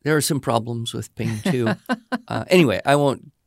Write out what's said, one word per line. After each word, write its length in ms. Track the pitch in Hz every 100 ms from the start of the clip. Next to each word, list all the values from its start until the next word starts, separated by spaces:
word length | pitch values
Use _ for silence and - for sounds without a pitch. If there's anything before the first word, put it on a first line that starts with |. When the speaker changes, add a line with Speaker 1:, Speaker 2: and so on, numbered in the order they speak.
Speaker 1:
there 140 | 143 151
are 40 |
some 200 | - 143
problems 520 | 139 117 117 117 117
with 220 | 117 -
Ping 240 | - 113 110
too. 300 | 185 127 110 -
Speaker 2:
<laughs> 60 | - 247 _ 254 -
Speaker 1:
Uh, 160 | 110 -
anyway, 320 | 185 135 92
I 120 | - 143
won't 340 | 143 113 151 _